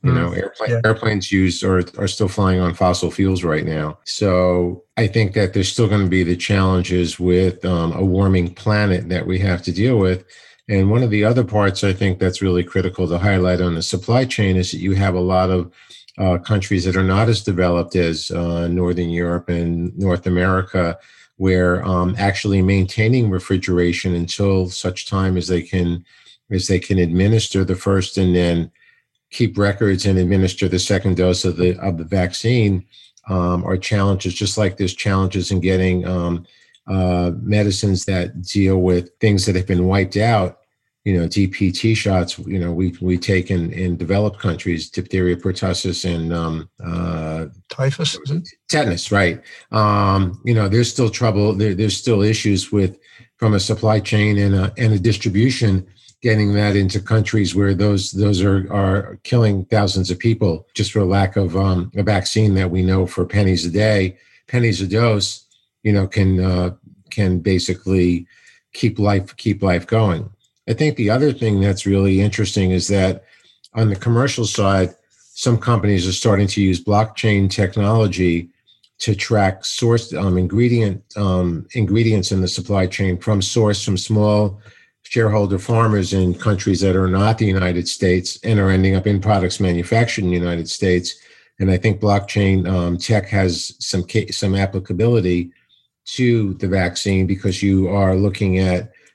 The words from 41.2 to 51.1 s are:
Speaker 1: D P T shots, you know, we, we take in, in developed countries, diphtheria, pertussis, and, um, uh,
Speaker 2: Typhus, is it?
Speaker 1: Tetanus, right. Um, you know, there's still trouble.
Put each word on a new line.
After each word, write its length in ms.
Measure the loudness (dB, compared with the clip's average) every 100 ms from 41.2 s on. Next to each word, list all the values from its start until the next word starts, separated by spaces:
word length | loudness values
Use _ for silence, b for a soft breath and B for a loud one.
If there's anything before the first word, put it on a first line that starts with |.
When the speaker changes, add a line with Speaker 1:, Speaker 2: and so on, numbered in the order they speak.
| 0
Speaker 1:
D 180 | 0 0
P 240 | 0 -2
T 240 | 0 0
shots, 460 | 0 0 0 -2 -6
you 180 | -8 -4
know, 140 | -2
we, 240 | -2 -2 -2
we 160 | -4 -2
take 340 | 0 -2 0
in, 220 | -2 -4
in 240 | -4 -4 -4
developed 420 | -2 0 0 -2
countries, 500 | -4 -4 -4 -6 -6
diphtheria, 460 | -8 -4 -2 0 0
pertussis, 680 | -4 -4 -4 -4 -4 -4 -4
and, 280 | -4 -4
um, 360 | -4 -4 -6 -10 -14
uh, 640 | -8 -6 -4 -6 -6 -8 -10 -14 -16
Speaker 2:
Typhus, 500 | -4 -2 -2 -4 -6
is 80 | -6
it? 160 | -6 -8 -14 -4
Speaker 1:
Tetanus, 420 | -2 0 -4 -2
right. 300 | 0 0 -2 B B B
Um, 680 | 0 2 2 2 2 0 -2 0
you 80 |
know, 160 | 2 2
there's 200 | 2 2
still 200 | 0
trouble. 440 | -2